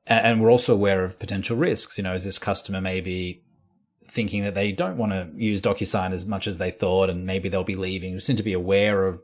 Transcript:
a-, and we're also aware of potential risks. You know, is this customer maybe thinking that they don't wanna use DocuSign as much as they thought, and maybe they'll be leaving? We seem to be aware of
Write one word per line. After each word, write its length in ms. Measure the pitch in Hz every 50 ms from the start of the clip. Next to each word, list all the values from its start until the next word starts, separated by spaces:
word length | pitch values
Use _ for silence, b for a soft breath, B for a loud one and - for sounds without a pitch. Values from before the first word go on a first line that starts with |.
| _
a-, 200 | - 117 113 110
and 160 | 113 117 110
we're 100 | 110 113
also 220 | 120 123 - - 117
aware 300 | 101 101 98 98 95 92
of 160 | 92 - -
potential 380 | - - 101 98 95 - 117 120
risks. 400 | 165 180 110 - - - - -
You 60 | 98
know, 100 | 92 92
is 120 | 92 92
this 140 | 98 - -
customer 400 | - - 98 - - - 98 95
maybe 640 | 95 95 92 92 90 95 92 92 90 90 85 - _ _ _ _ _ _ _ _ _ _ _ _ _ -
thinking 340 | - 120 110 101 104 104 101
that 100 | 101 87
they 180 | 98 101 104
don't 260 | 95 - 175 185 180 123
wanna 320 | 110 107 98 95 90 82 -
use 260 | - 117 107 104 95
DocuSign 500 | - 110 101 - 104 - - 104 92 92
as 140 | 92 90 92
much 200 | 104 104 95 -
as 120 | 107 92 85
they 140 | 95 90
thought, 380 | - - 104 92 92 95 95 92
and 160 | 87 90 90
maybe 220 | 92 95 95 90 98
they'll 160 | 92 92 90
be 120 | 101 95
leaving? 380 | 92 95 92 95 92 90 92 90
We 60 | 95
seem 160 | - - 131
to 80 | 104 101
be 100 | 107 92
aware 540 | 90 87 95 98 101 104 107 104 98 95 95
of 120 | 90 85